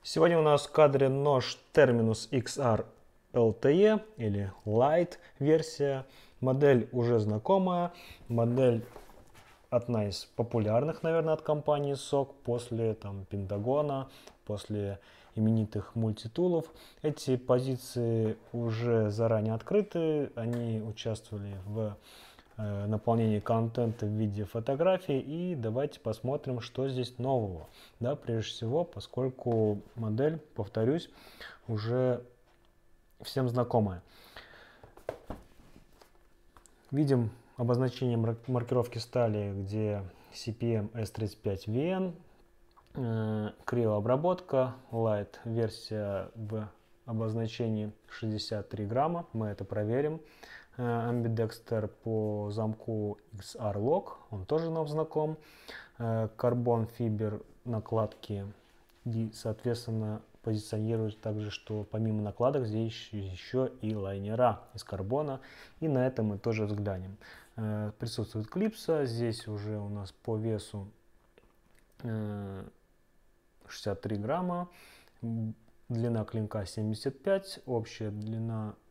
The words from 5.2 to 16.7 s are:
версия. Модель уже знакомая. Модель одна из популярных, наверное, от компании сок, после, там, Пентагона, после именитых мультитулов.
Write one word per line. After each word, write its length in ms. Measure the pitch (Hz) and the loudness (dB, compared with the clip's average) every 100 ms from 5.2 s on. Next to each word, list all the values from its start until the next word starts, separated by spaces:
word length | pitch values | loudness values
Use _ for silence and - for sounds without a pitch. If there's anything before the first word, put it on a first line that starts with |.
| - - | -20 0
версия. 680 | 139 160 160 - 143 135 127 - - - | 4 4 2 0 0 0 -6 -20 -20 -2
Модель 460 | 127 135 143 127 - | 0 6 8 8 4
уже 260 | 123 120 117 | 0 4 4
знакомая. 760 | 104 107 - 190 185 175 175 - - - - | 2 0 4 4 4 2 -2 -6 -20 -20 -2
Модель 580 | 117 117 123 127 113 - - - - - - - - _ | 2 2 6 4 4 -4 -16 -20 -20 -20 -20 -20 -20 _
одна 360 | 120 110 117 104 | -2 0 0 0
из 180 | 98 | -4
популярных, 760 | - - 113 117 104 113 147 156 | -8 -4 0 0 4 2 2 -2
наверное, 320 | 165 165 160 | 2 2 2
от 80 | 156 | 0
компании 540 | - 151 143 147 143 | 2 0 2 2 2
сок, 400 | 139 - 139 135 - | -2 0 0 0 -6
после, 500 | - 120 120 113 113 | -4 -4 -2 -2 0
там, 320 | 107 101 98 | -2 -6 -10
Пентагона, 840 | 95 101 95 101 113 139 147 135 131 - - - | -6 -6 -4 -2 0 2 0 -2 -6 -14 -20 -16
после 540 | - 104 - 107 101 98 - - - | -8 -8 -4 -4 -4 -6 -14 -20 -10
именитых 600 | - 110 113 107 104 - | 2 4 4 2 -4 -6
мультитулов. 760 | 117 110 104 117 - 180 170 160 | -2 -2 -2 -6 0 2 2 -2